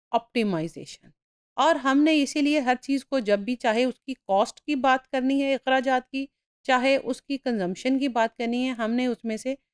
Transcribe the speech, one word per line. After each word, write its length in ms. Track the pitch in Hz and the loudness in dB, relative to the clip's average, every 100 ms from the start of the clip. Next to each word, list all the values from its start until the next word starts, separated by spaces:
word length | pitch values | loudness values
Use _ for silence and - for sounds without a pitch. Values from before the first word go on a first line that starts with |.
| _ | _
optimization। 1000 | 226 - 240 208 165 165 - - - _ _ _ _ _ - | -4 -2 -2 0 -2 -4 -10 -18 -20 _ _ _ _ _ 0
और 200 | 294 320 | 2 2
हमने 360 | 262 277 302 311 | 2 4 4 4
इसीलिए 380 | 269 302 285 302 | 2 0 0 2
हर 160 | 247 | 0
चीज़ 280 | 254 - 277 | -2 -2 -4
को 140 | - 269 | -2 -2
जब 240 | 202 202 | 0 0
भी 120 | 202 | -2
चाहे 300 | 247 233 220 | -2 0 0
उसकी 280 | 254 - - | 0 -4 -12
कॉस्ट 460 | 262 - 196 247 - | -10 0 0 0 -4
की 160 | - 285 | -4 0
बात 280 | 262 262 - | 2 0 -2
करनी 320 | 262 262 277 | -2 0 0
है, 140 | 277 | 0
अखराजात 520 | 262 262 262 254 262 - | 0 0 0 2 -2 -2
की, 200 | 269 269 _ _ _ | -8 -10 _ _ _
चाहे 300 | - 254 269 269 | 0 2 2 2
उसकी 400 | 226 247 - 277 | 0 -6 -6 -6
कंजम्पशन 600 | 254 226 180 190 262 269 | -4 -2 -2 -2 -2 0
की 80 | 277 | 0
बात 260 | 233 226 - | 0 -2 -2
करनी 260 | 233 240 | -4 -2
है, 100 | 254 | -2
हमने 340 | 233 220 240 254 | -4 -2 0 -2
उसमें 280 | 226 226 220 | -4 -6 -6
से 200 | 254 277 _ | -6 -10 _